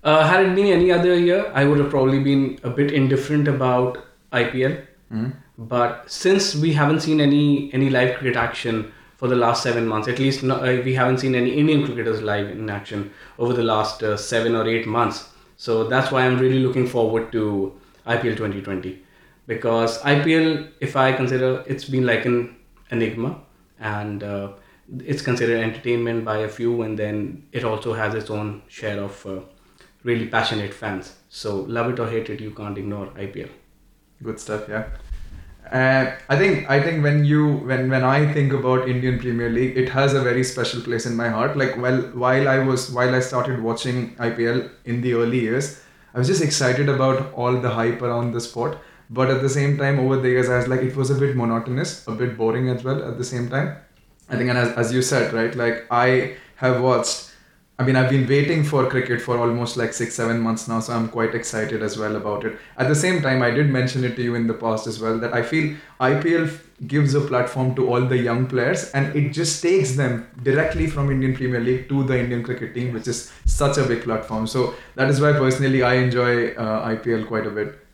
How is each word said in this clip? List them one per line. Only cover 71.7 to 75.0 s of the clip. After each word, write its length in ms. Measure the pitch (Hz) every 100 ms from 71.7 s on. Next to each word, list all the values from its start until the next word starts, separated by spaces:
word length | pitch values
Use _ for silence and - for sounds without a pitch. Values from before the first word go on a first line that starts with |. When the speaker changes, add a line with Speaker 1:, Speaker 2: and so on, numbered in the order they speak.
| 127 -
Speaker 2:
to 140 | 139
the 160 | 131 127
Indian 240 | 120 120
cricket 320 | 117 123 107 123
team, 180 | 123
which 140 | 113 123
is 240 | 123 - - -
such 340 | - 143 -
a 40 |
big 200 | 127 117
platform. 420 | 117 110 - 110 110
So 300 | 131 120 - -
that 160 | -